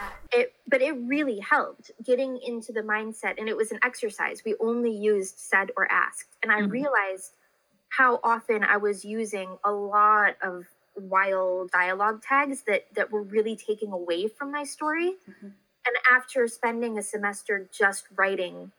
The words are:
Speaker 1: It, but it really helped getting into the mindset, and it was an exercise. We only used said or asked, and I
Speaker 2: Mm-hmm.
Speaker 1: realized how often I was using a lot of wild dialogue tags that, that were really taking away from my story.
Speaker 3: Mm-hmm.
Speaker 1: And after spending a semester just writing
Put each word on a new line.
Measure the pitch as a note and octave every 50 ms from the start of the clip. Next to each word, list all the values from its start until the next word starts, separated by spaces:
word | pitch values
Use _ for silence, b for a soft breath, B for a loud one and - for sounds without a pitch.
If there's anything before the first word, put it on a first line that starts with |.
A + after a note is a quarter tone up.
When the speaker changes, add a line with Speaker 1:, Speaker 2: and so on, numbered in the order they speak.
| - - - - - - -
Speaker 1:
It, | A#3+ B3 B3+ - _ _
but | B3 C4+ B3+ C4
it | D4+ D#4
really | B3 A#3+ A#3+ C#4 D4 D4+ C4+ A3+ G3
helped | G3+ - D4+ C#4 G#3 - - - - - - - A3+
getting | - B3 A#3+ C4+ C4 C4 B3 -
into | A#3+ A#3+ A#3 A3 - A3
the | A3
mindset, | G#3+ G#3+ G#3+ G#3+ A3 A3 A3 - - G3 F#3 -
and | A3 A3
it | G#3+
was | - A3 G#3+
an | A3+ G#3 -
exercise. | B3+ B3+ - - G#3+ G3+ - E3+ - - - -
We | A3 G#3+ -
only | A3+ A3+ A#3 A#3+ A#3+ A#3
used | A3 G3+ G#3 G#3+ G#3+ G3+ F#3+ - - -
said | - - - G3 G3 F#3+ -
or | G3 F#3+ - -
asked, | F#3 - - - - - - _ _ -
and | A3
I | G#3+ G#3 G#3
Speaker 2:
Mm-hmm. | G3+ G#3
Speaker 1:
realized | B3 C#4+ C#4+ C4 A3 G3+ G3 F#3+ F#3 - - - _ _ _ _ _ _ _ _ _ _ _
how | - - C4 B3+ A#3+ - -
often | A#3 A#3 A3+ - - A3+ G#3 G3+
I | - G#3 G#3
was | G#3 G#3 G3+ G3 -
using | G3+ G#3+ A3+ A3+ G3+ G#3 G3 F#3 F#3 F#3 - -
a | G3+ G#3
lot | G3+ G3+ G3+ G3+ G#3 G#3 G#3+ G#3+ G#3 G#3 F#3+ - - -
of | F#3+ F3+ F3+ F3+ - _ _ _ _ _
wild | G#3 F#3+ F#3 F#3+ F#3+ G3 G3 F#3+ F#3+ F#3 F#3 F3+ F#3 F#3 F3+
dialogue | - F3+ F3+ F3+ F#3 F#3+ G#3 G#3+ A3 G#3+ -
tags | - C4+ C#4 D4 C#4 C4+ C4 -
that, | A3 G3+ F#3 - _ -
that | G#3+ F#3+ -
were | G#3+ G#3+ G#3
really | G3 G3+ A3 G#3+ A3 A3
taking | G#3+ - - G#3+ G#3 G#3+ G#3 G3
away | F3 F3 F3 E3+ F3 G3 A3
from | - _ C#4+ C#4 C#4+
my | D4 D4
story. | C#4 - - D4+ D#4 D#4 E4 F4 F4+ F#4+ F#4 _ -
Speaker 3:
Mm-hmm. | G3 - G#3
Speaker 1:
And | G3+ - _ _ _ _ _ _ A#3+ A#3+ - - - D3+
after | D#3 - - - C4+ A#3+ A#3
spending | - - - A#3 A#3 A#3 A#3+ A#3 A3 G#3
a | G3
semester | - - G#3 G3+ G3+ G3+ - - - G#3 G3 F#3+ F#3 -
just | - G#3+ G3 F#3+ - - - G3
writing | G3 F#3+ G3 G3 F#3 F3+ F3 F3 F3+ F3+ G3 -